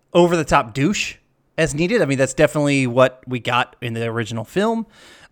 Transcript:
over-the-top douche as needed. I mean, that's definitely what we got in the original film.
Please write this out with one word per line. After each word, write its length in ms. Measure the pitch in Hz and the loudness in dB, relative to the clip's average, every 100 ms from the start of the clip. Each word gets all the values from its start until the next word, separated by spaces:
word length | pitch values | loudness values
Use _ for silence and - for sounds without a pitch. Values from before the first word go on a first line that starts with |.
| _ | _
over-the-top 640 | 175 175 170 147 151 117 | 4 4 2 2 0 0
douche 420 | 120 151 208 - - _ _ _ - | -2 -2 -2 -6 -12 _ _ _ -4
as 160 | 156 | -2
needed. 280 | 143 175 233 | -2 -2 0
I 20 | |
mean, 140 | 135 135 | 0 0
that's 160 | 131 | 0
definitely 520 | - 151 151 143 139 127 | 2 0 2 0 0 2
what 360 | 120 127 - - | 2 2 0 -10
we 140 | 127 | -8
got 340 | 120 123 127 - | -2 -2 -2 -6
in 140 | 120 | -8
the 100 | 113 117 | -6 -4
original 380 | 113 110 113 | -4 -6 -8
film. 420 | 107 175 214 226 220 - - - - | -6 -2 -2 -2 -8 -16 -20 -20 -20